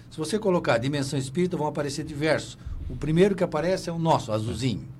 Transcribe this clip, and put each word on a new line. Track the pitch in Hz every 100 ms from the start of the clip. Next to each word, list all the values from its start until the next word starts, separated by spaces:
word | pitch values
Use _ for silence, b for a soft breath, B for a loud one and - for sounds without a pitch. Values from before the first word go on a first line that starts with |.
| B
Se | -
você | 156 214
colocar | 202 175 156 120
Dimensão | 127 147 131 143
Espírita, | 135 175 180 170
vão | 151
aparecer | 147 143 135
diversos. | 156 143 156 123 - - B B -
O | 127
primeiro | 143 165 202 190
que |
aparece | 175 151 165 185 -
é |
o | 165
nosso, | 165 131 120
azulzinho, | 110 110 - 127 98 - -